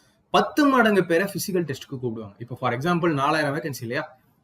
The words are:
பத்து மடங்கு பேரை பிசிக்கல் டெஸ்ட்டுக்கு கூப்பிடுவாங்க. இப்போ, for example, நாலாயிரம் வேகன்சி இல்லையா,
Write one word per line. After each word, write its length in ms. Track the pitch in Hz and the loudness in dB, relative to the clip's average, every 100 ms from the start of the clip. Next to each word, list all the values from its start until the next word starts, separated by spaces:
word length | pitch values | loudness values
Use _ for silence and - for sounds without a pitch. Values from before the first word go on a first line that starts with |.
| _ _ _ | _ _ _
பத்து 340 | 185 208 - 285 | 0 2 2 4
மடங்கு 400 | 262 220 202 175 | 6 4 4 2
பேரை 260 | 170 196 | 0 0
பிசிக்கல் 380 | 175 - 185 156 | -4 -4 -2 -2
டெஸ்ட்டுக்கு 280 | 127 - 135 | -8 -10 -8
கூப்பிடுவாங்க. 320 | 123 113 101 98 | -8 -8 -12 -14
இப்போ, 180 | 120 123 | -14 -6
for 180 | 123 | -4
example, 400 | 117 156 175 175 | -2 0 2 2
நாலாயிரம் 420 | 143 139 156 147 143 | 2 2 2 0 -2
வேகன்சி 260 | 160 127 | -6 -8
இல்லையா, 360 | 117 131 - - _ _ | -6 -6 -8 -16 _ _